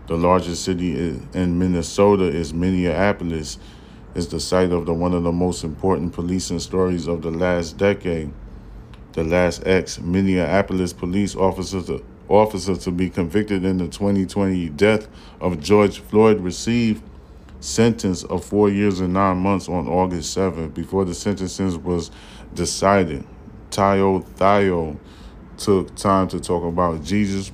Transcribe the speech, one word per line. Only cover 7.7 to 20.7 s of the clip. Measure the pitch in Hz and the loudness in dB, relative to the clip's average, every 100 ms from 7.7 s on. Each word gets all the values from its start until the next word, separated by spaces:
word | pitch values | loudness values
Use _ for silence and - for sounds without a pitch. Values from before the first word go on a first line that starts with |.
| - | 0
decade. | 101 98 90 82 76 - - - - - - - - | 0 0 -2 -4 -6 -12 -16 -18 -18 -20 -20 -20 -10
The | 85 | -4
last | 80 90 90 - 92 | 0 2 2 0 2
ex-Minneapolis | 92 - - 85 95 98 92 80 95 101 92 90 | 2 0 -6 -2 2 2 2 2 0 0 -2 -2
police | - 90 98 95 | -4 -4 -2 -2
officer | - 95 92 87 95 | 0 0 0 -6 -6
to, | 85 69 - - - | -6 -8 -10 -14 2
officer | 101 107 95 95 87 | 4 4 0 -2 -2
to | 92 | -2
be | 87 90 | -2 -2
convicted | 95 85 101 104 95 | -2 0 0 0 0
in | 92 92 | 0 0
the | 85 | -2
twenty | - 101 98 | -2 0 0
twenty | 90 101 98 92 82 | 0 0 0 0 -2
death | 73 104 107 - - - - | 2 4 4 -2 -16 -20 -6
of | 92 80 | -4 -2
George | 76 104 104 - | 4 4 4 0
Floyd | - 104 110 101 | 0 6 6 6
received | 90 - 113 120 113 107 - - - - - - | 0 -4 0 2 2 0 -6 -20 -20 -20 -20 -14
sentence | - - 117 110 98 85 | -4 2 4 2 -2 -4
of | - 90 | -4 -6
four | - 101 101 | 0 2 4
years | 98 104 92 | 4 2 2
and | 90 | 0
nine | 92 98 90 | 2 2 2
months | 95 95 82 | 2 0 -2
on | 87 64 | -4 0
August | 90 92 87 73 | 2 2 -2 -4
seventh. | 92 95 80 78 | -2 -2 -2 -6